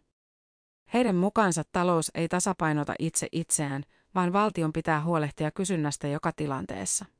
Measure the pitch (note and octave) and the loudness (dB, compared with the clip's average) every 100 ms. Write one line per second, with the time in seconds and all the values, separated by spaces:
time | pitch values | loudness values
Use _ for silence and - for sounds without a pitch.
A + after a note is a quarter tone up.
0 | _ _ _ _ _ _ _ _ _ A#3 | _ _ _ _ _ _ _ _ _ 2
1 | A#3+ F3+ F#3+ A3+ G3 E3 - F3+ F3+ E3 | 4 4 2 4 2 2 -2 0 2 2
2 | - - E3 F3+ G3+ F3+ D#3+ D3+ C#3+ - | 0 -2 -2 0 0 0 0 0 -2 -2
3 | D#3+ - - - E3 - C#3+ C#3 - _ | -2 -2 -4 -4 -2 -2 -2 -4 -8 _
4 | _ F#3 F3 G3+ G#3+ F3 D#3 D#3+ E3+ D3+ | _ 0 2 2 2 0 -2 -2 0 0
5 | E3 E3 D3 - D3+ - F#3 F3 D3 - | 2 0 0 -2 -4 -2 -2 0 -2 -2
6 | D3 D3 E3+ - D3+ C3+ - G2 F#3 - | -4 -2 -4 -4 -4 -4 -6 -8 -4 -4
7 | F#3+ _ | -6 _